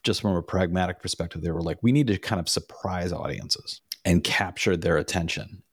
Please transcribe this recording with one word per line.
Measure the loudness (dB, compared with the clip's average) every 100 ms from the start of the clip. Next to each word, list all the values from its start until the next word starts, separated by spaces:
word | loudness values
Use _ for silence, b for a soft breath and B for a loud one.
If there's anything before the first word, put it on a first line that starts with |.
just | -2 0
from | 2 0
a |
pragmatic | 0 0 2 2 0 -2
perspective, | -8 -6 -6 -4
they | -4
were | -2
like, | -2 0
"We | 4
need | 4 4
to | 2
kind | 0 -2
of | 0
surprise | -4 -4 -10 -6 -4 -2
audiences | -4 -4 -6 -4 -4 -4 -16 -12 -6
and | 4 4
capture | 4 0 0 0 2 2
their | 4 2
attention, | 2 -2 -2 -4 -8 -14 _